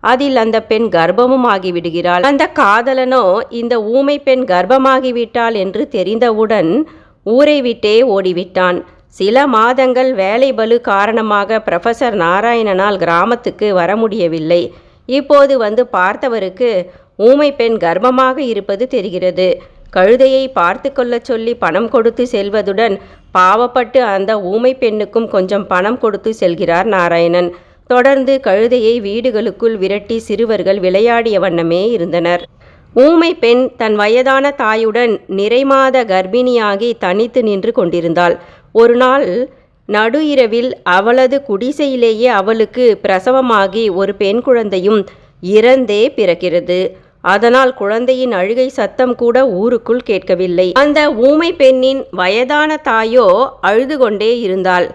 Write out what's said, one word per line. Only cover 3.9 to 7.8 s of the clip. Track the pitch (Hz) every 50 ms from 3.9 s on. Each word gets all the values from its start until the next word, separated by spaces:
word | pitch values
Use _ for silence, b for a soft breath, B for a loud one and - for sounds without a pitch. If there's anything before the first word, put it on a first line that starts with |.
| 226 262 277 277 294 285
பெண் | 285 - 262 262 254
கர்ப்பமாகிவிட்டாள் | - 185 180 180 185 247 269 262 269 262 262 262 254 247 240 233 220 _ 240 233 233 233
என்று | 208 190 196 190 208 262 -
தெரிந்தவுடன் | - 220 185 175 214 226 247 240 220 214 220 214 226 208 165 160 175 254 311 B B B B B B B _
ஊரை | 196 220 254 294 294 302 285
விட்டே | 262 247 233 233